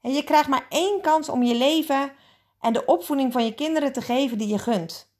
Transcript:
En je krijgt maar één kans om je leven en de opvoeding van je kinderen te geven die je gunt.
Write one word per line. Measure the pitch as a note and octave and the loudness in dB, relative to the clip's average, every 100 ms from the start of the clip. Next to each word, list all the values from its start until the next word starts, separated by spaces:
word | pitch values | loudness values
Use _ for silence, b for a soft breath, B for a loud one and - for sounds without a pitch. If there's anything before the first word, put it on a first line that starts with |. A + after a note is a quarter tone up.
En | - | -2
je | C#4 | -4
krijgt | D4 D4+ C#4+ | 4 4 4
maar | C4+ - | 0 0
één | C#4+ F#4 G4+ | -2 0 0
kans | F4 D#4+ D4 | 2 0 0
om | B3 | 0
je | A#3+ | 0
leven | A#3 C4+ D#4+ D#4 C#4 C#4 C#4 b b b b | 2 2 2 0 -2 -2 -8 b b b b
en | A#3 | -2
de | A#3 | -2
opvoeding | - - - C#4+ C4 | 2 0 0 0 0
van | B3 | 0
je | A3+ | -2
kinderen | A3 D4+ D#4+ C#4+ | -2 -2 0 0
te | C#4 | -4
geven | A#3 B3 C#4 A3+ | -2 0 0 -2
die | G#3 | -2
je | G#3 | -2
gunt. | A#3 G#3+ E3 - - _ | 0 -2 -2 -12 -20 _